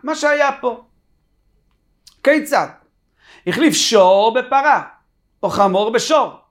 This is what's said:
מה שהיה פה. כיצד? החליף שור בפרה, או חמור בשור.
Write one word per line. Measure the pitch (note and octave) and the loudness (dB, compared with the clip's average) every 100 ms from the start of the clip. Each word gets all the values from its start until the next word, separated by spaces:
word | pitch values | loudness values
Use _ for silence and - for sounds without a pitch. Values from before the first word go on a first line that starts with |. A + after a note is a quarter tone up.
מה | C4+ D4+ | -10 -4
שהיה | D4 D4 C#4 C#4 | -2 0 -2 -2
פה. | B3 A#3 _ _ _ _ _ _ _ _ _ _ _ _ _ _ | -8 -8 _ _ _ _ _ _ _ _ _ _ _ _ _ _
כיצד? | C4+ D4+ D4 A#3+ C#3+ - _ _ _ _ _ - - | 0 0 0 -4 -4 -12 _ _ _ _ _ -12 -8
החליף | F3 D#4 | 0 0
שור | - - A3 F#3 G3 A3 | 0 0 4 4 4 2
בפרה, | A#3+ B3 C#4 D4 A3 - _ _ _ _ _ | 0 -2 -2 0 0 -2 _ _ _ _ _
או | F#3+ | -8
חמור | F#3 G3+ F#3+ G#3+ | 0 0 0 0
בשור. | A#3 - D#4 G#3 - _ | -2 0 0 0 -8 _